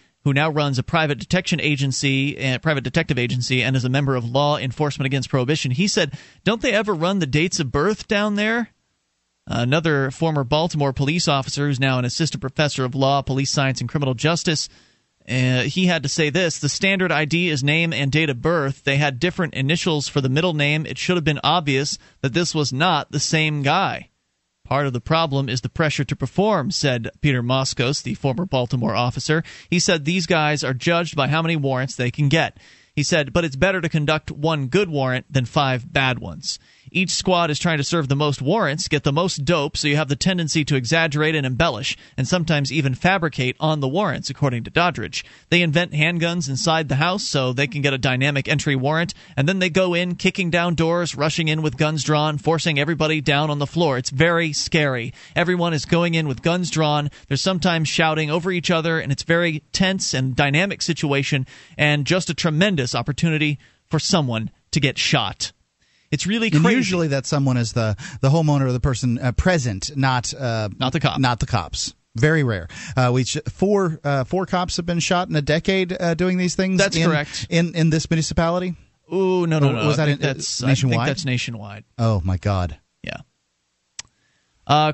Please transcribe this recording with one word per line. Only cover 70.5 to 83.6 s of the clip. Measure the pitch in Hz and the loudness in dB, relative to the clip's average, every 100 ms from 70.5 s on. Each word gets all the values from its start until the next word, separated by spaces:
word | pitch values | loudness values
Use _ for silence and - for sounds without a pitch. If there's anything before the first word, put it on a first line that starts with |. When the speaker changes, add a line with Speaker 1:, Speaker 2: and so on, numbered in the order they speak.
| 110 107 90 | -2 -4 -4
Speaker 1:
Not | 131 | -2
the | 151 | 0
cop. | 131 - | 0 2
Speaker 2:
not | 127 120 | 2 0
the | 131 | 0
cops. | 113 80 - - - _ 113 | -2 -2 -6 -8 -12 _ 0
Very | 151 160 | 2 4
rare. | 127 98 82 - - | 2 -2 -6 -12 -6
Uh, | 131 123 | 0 2
we | 123 | 2
sh-, | 123 - - | 0 -4 -6
four, | - 190 202 180 156 | -2 2 2 0 -2
uh, | 143 139 | -2 -2
four | 123 185 | -2 -4
cops | 185 185 180 - | -2 -2 -2 -4
have | |
been | 170 170 | -2 -2
shot | - 180 185 | 0 0 0
in | 156 | 0
a | |
decade, | 143 156 - 190 180 185 | 0 0 2 0 0 -2
uh, | 170 | -2
doing | 165 185 185 | 0 0 0
these | 180 | 0
things | - 190 185 | 0 0 2
Speaker 1:
That's | 196 170 | 2 2
Speaker 2:
in, | 165 | 2
Speaker 1:
correct. | 151 147 - - | 2 -2 -8 -2
Speaker 2:
in, | 170 170 | 0 0
in | 165 160 | 2 2
this | 156 - | 2 0
municipality? | 160 151 160 165 180 180 165 _ _ - | -2 0 0 0 0 -4 -8 _ _ -6
Speaker 1:
Ooh, | 180 185 185 170 | 0 2 2 2
no, | 156 | 4
no, | 139 | 2
Speaker 2:
Or | |
Speaker 1:
no. | 120 147 | 2 0
Speaker 2:
was | 143 | 2
Speaker 1:
I | |
Speaker 2:
that | 147 | 2
Speaker 1:
think | 143 | 0
Speaker 2:
in, | 156 | -2
uh, | |
Speaker 1:
that's, | 131 - - | -4 -6 -2
I | 127 | 0
think | |
Speaker 2:
nationwide? | 135 131 117 131 | 2 2 2 0
Speaker 1:
that's | 127 | -2
nationwide. | 131 123 - 110 104 101 - - | -2 -2 -4 -8 -12 -16 -14 -2
Speaker 2:
Oh, | 113 107 | 0 2
my | 92 90 | 0 -2
God. | 104 95 85 73 _ _ | 0 0 -2 -6 _ _
Speaker 1:
Yeah. | - - - _ _ _ | -12 -12 -14 _ _ _